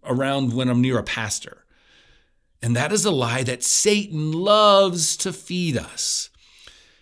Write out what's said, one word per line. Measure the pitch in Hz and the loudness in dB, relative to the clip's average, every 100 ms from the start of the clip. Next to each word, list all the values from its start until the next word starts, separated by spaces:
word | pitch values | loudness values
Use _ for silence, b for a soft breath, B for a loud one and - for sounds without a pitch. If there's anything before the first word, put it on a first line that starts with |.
around | - 127 135 139 131 | -4 -2 0 0 0
when | 120 127 | 0 0
I'm | 120 | 2
near | 127 120 | 2 0
a | |
pastor. | 104 - 110 - - - _ b b b b b b b b - | -2 -6 -4 -6 -10 -20 _ b b b b b b b b -8
And | 120 120 | -2 -2
that | 147 | 0
is | 208 202 | 0 0
a | |
lie | 143 117 127 | 0 0 -2
that | 131 127 | -4 -4
Satan | - - 208 208 202 156 156 | -2 0 2 2 0 -6 -4
loves | 160 196 214 208 196 190 175 151 - | -2 2 6 6 6 4 0 -2 -2
to | 190 | -6
feed | - - 180 170 120 | -8 -6 -2 0 -2
us. | 76 - - - - B B B B B B B | -4 -8 -6 -6 -8 B B B B B B B